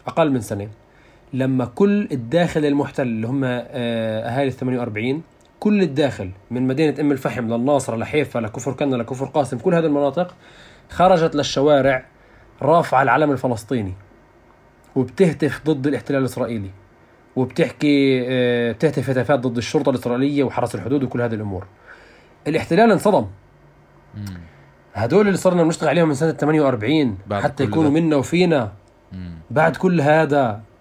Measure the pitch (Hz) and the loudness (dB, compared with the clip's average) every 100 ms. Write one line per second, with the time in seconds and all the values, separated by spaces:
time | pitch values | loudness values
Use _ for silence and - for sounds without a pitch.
0 | - - 156 127 107 101 107 107 _ _ | -8 0 0 0 -4 -8 -10 -14 _ _
1 | _ _ _ 127 131 131 120 - 202 202 | _ _ _ -4 -2 0 -2 2 2 2
2 | 208 135 113 165 170 160 147 143 139 - | -2 -6 -2 0 0 0 0 0 -2 -4
3 | 127 110 113 139 131 123 120 131 117 117 | -4 -2 -4 -2 -2 -4 -6 -6 -4 -4
4 | 110 110 113 127 135 135 127 123 117 107 | -4 -4 -4 -2 -2 -2 -4 -2 -4 -4
5 | 120 147 - _ _ - 208 208 175 135 | -4 -4 -6 _ _ -4 0 2 2 0
6 | 139 107 95 95 - 120 131 131 156 139 | -2 -2 -10 -12 -8 -4 -2 2 0 0
7 | 147 135 147 120 113 117 127 143 123 113 | 0 0 -2 -4 -4 -2 2 0 0 -6
8 | 110 151 139 123 110 131 139 123 143 127 | -4 -2 -2 -4 -6 -6 -6 -4 -2 -2
9 | 113 127 135 156 139 123 185 170 160 143 | -4 -6 -4 -2 -2 -2 0 2 2 2
10 | 143 143 180 - - - - - - - | 0 -2 -6 -8 -20 -20 -20 -20 -8 2
11 | 180 180 160 147 131 - 147 143 135 131 | 4 6 2 0 -2 2 4 4 4 0
12 | - _ _ - - - 135 170 - 131 | -4 _ _ -20 -20 -6 2 2 4 2
13 | 135 127 147 135 131 113 - 127 98 95 | 4 4 2 0 -2 -4 -4 -4 -4 -8
14 | - _ _ _ _ _ _ _ _ 139 | -16 _ _ _ _ _ _ _ _ -4
15 | 127 - 185 135 143 - 156 147 139 135 | -2 2 2 2 -2 -2 -4 -2 -2 -4
16 | - 139 131 - 113 117 98 95 - _ | -2 -2 -2 -4 -6 -6 -8 -14 -20 _
17 | _ _ _ - 123 - 143 - 147 143 | _ _ _ -4 -2 0 -2 0 2 4
18 | 135 127 123 127 123 120 120 110 156 135 | 4 2 0 0 0 0 -2 0 -2 0
19 | 135 127 117 139 123 117 113 160 147 127 | -2 0 2 0 0 -4 -2 0 0 0
20 | 120 120 139 143 123 - 123 - 117 143 | -2 -2 0 0 0 0 -4 -4 -2 -2
21 | 123 123 120 110 107 92 95 _ - - | -2 -2 -4 -4 -6 -8 -10 _ -20 -20
22 | - - - _ - 156 - 170 226 175 | -20 -20 -20 _ -4 -4 0 4 4 4
23 | 208 175 104 - _ _ - _ _ _ | 4 2 0 -8 _ _ -20 _ _ _
24 | _ 107 101 90 85 - - _ _ - | _ -14 -12 -12 -18 -20 -20 _ _ -6
25 | 117 175 208 185 185 175 160 160 160 160 | 2 4 4 4 2 4 2 2 0 2
26 | 165 135 160 135 147 156 139 120 107 156 | 2 2 0 0 2 2 2 2 0 2
27 | 131 95 - 101 143 139 127 160 151 151 | 0 -2 -6 -2 -2 -2 -2 2 2 2
28 | 165 147 123 170 180 151 107 - _ _ | 2 0 0 2 2 2 0 -8 _ _
29 | - 92 90 82 - 123 165 - 185 175 | -18 -14 -14 -14 -6 0 2 2 0 2
30 | 143 156 156 143 123 104 110 _ | 4 4 4 2 0 -2 -12 _